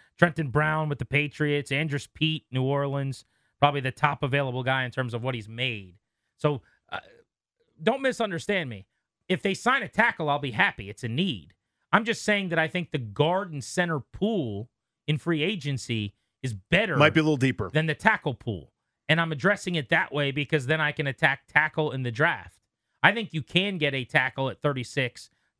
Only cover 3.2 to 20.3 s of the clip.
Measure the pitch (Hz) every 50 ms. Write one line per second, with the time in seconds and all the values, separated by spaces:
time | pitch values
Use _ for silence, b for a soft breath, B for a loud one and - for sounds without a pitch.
3.2 | - _ _ _ _ _ _ _ - 143 143 143 127 131 123 - - 147 143 -
4.2 | - 131 127 143 139 131 123 127 127 127 131 131 127 123 - - 127 120 113 117
5.2 | 117 131 131 117 104 104 113 117 127 131 117 104 98 92 87 _ _ _ _ _
6.2 | _ _ _ _ - 151 147 123 - _ _ _ _ _ - - - - - -
7.2 | _ _ _ _ _ _ _ _ _ _ _ _ 160 185 247 269 269 262 240 -
8.2 | 233 208 180 160 - - 208 190 160 131 113 95 101 _ _ _ _ _ _ _
9.2 | _ _ 185 - - 196 190 - - 233 262 277 220 - - - 220 233 214 -
10.2 | 160 147 143 143 139 135 110 - 190 196 - - 104 98 101 - - 113 113 135
11.2 | 185 196 131 92 69 - _ _ _ _ _ _ _ _ - 202 226 226 214 -
12.2 | - - 208 202 196 180 165 160 160 156 - 180 170 - - 151 120 107 98 -
13.2 | 147 160 180 190 196 180 156 143 123 - - - 175 175 165 143 - - _ -
14.2 | 185 214 226 196 143 113 101 98 113 - _ _ _ _ _ _ _ - 151 147
15.2 | - 170 170 151 147 185 220 185 127 147 139 123 - - 117 110 104 98 - _
16.2 | _ _ _ _ - 131 110 98 - _ - 185 226 202 156 131 147 156 - 160
17.2 | 156 156 151 135 131 131 123 - 101 90 - 151 160 160 151 - - 220 214 196
18.2 | - 151 123 - - 120 107 85 69 - _ _ _ _ _ _ _ - 156 165
19.2 | 170 160 160 139 113 190 208 185 - 185 180 165 135 - 165 165 185 - - 147
20.2 | 143 139